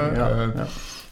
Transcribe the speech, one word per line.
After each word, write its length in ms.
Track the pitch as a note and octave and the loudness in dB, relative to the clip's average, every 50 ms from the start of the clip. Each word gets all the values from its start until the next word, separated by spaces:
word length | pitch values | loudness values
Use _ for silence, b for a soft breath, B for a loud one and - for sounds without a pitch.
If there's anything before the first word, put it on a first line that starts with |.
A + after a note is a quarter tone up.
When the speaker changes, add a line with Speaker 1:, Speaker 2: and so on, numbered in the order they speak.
| D3 D3+ D3+ | 4 2 2
Speaker 1:
Ja, 140 | A#2+ A#2+ A#2 | 2 2 4
Speaker 2:
Eh, 80 | A#2 A2+ A2+ A2+ A2 | 4 2 2 2 0
Speaker 1:
ja. 100 | A#2 A2+ - B B B B B B B B | -2 -2 -4 B B B B B B B B